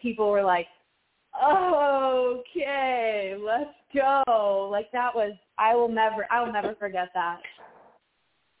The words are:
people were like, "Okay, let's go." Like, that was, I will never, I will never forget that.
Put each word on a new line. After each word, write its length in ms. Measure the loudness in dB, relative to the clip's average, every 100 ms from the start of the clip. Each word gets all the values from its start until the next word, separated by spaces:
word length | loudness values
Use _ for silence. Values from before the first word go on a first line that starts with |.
people 280 | -8 -2 2
were 140 | 2
like, 240 | 2 0 -2 _ _ _ _ _ _ 0
"Okay, 1900 | 2 4 4 2 2 2 2 0 0 -2 -8 -6 -4 -2 -2 0 -2 -2 -6 -6
let's 340 | -4 -2 -4 -10 _
go." 760 | 0 2 2 4 2 2 0 -2
Like, 200 | -4 -4
that 240 | -2 -2 -2
was, 180 | -4 -6 _ 0
I 160 | 2 4
will 120 | 2
never, 400 | 2 0 0 -2
I 100 | -2
will 80 | -2
never 240 | -2 -4 -6
forget 340 | -6 -4 -4
that. 280 | -4 -4 -6 -14 -20 -20 -20 -20 _ _ _ _ _ _ _